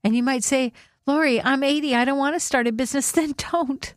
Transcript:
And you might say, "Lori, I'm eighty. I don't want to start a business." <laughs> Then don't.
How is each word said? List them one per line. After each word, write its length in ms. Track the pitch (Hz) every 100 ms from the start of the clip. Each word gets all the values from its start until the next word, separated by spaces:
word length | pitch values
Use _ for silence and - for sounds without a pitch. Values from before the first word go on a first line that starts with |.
And 140 | 208 233
you 60 |
might 220 | 247 262
say, 280 | - 269 247 - - _
"Lori, 380 | - 294 311 233
I'm 200 | 240 269
eighty. 320 | 277 294 294
I 120 | 240 247
don't 100 | 277
want 200 | 277 330
to 40 |
start 260 | - 262 240
a 60 |
business." 400 | 226 254 277 -
<laughs> 60 | 330
Then 160 | 311 277
don't. 580 | - 339 269 269 -